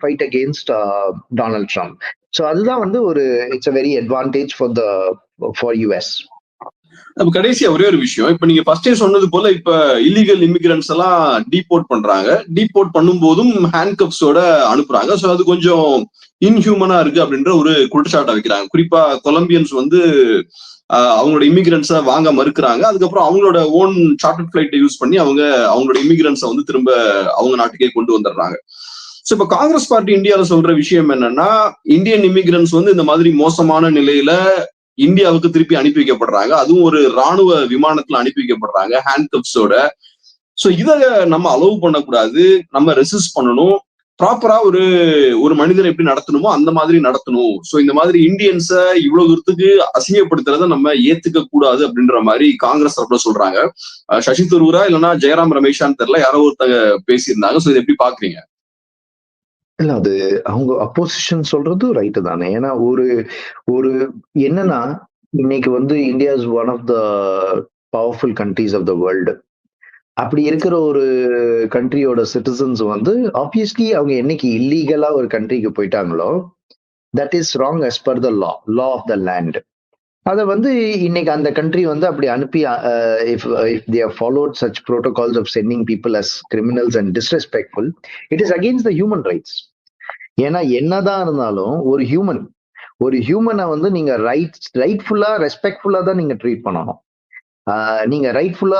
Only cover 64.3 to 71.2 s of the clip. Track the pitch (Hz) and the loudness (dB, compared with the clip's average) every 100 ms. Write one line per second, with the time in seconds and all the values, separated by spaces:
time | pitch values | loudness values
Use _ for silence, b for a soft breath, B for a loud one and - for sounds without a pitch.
64.3 | 147 139 180 190 131 127 165 _ _ - | -2 0 0 -2 -2 -6 -10 _ _ -8
65.3 | 143 131 135 127 123 139 147 135 131 143 | -4 -2 0 0 -2 -2 -2 -2 0 0
66.3 | 135 120 117 117 120 120 117 107 101 98 | -2 -2 -2 -2 -6 -2 -2 -2 -2 -2
67.3 | 95 95 98 - _ - 113 120 107 127 | -2 -2 -4 -8 _ -8 -4 -4 -4 -6
68.3 | 104 104 95 107 98 92 90 92 95 87 | -4 -6 -4 -2 -2 -2 -2 -2 -2 -4
69.3 | - _ _ _ _ b b _ - 123 | -6 _ _ _ _ b b _ -8 -4
70.3 | 147 147 160 180 170 151 139 135 127 | -2 -2 -2 -2 -2 0 0 0 -2